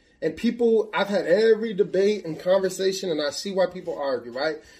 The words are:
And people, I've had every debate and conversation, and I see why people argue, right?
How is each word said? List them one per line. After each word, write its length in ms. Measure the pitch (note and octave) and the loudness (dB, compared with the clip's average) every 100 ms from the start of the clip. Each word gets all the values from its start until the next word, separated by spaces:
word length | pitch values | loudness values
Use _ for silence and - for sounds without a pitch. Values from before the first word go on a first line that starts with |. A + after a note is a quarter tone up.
| _ _ | _ _
And 140 | D#3+ D#3+ | -6 -2
people, 520 | A#3 - A#3 A3 G#3 | -2 2 2 2 2
I've 140 | E3 G3 | -2 0
had 180 | G3 D#3 | 0 2
every 480 | F#3+ A3+ G#3 A3+ | 4 6 4 2
debate 500 | F#3+ F3+ F#3 G3+ G#3 | 0 0 2 2 0
and 140 | E3 D#3 | -4 -6
conversation, 720 | F3+ F#3+ F#3+ F#3 F#3+ F#3+ F#3+ | 0 2 2 -2 -2 -2 -2
and 100 | D3+ | -2
I 100 | D3 | -4
see 220 | - G3+ | -6 -4
why 140 | F#3+ F3+ | -2 -2
people 320 | F3+ E3 C#3+ | -2 -8 -6
argue, 320 | C#3 B2 A#2+ | -2 -4 -4
right? 260 | A#2+ D#3 D#3 - - | -4 -4 -4 -10 -20